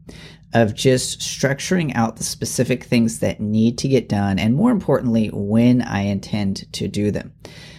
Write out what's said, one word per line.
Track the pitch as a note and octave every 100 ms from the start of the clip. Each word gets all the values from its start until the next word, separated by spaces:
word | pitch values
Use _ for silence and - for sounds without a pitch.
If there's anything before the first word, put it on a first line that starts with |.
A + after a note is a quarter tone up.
| - - - - -
of | A#2+ A2+
just | - C3+ B2+ - -
structuring | - - C3 C#3 - F#3 D#3
out | B2 A2+ -
the |
specific | - - - - B2 B2
things | - A#2+ A2+ A2+
that | G#2 F#2+
need | G#2+ G#2+ A2+ -
to | C#3
get | C3+ -
done, | G#2 G2+ F#2+
and | G#2+ C3+
more | A#3
importantly, | G#3+ F3 C3+ B2 A2+ G#2+
when | - G2+ A2 A#2+ B2
I | - G#2
intend | G2+ G2 - G#2+ G2 G2 -
to | - G2
do | G2+ G#2
them. | F2 - - - - -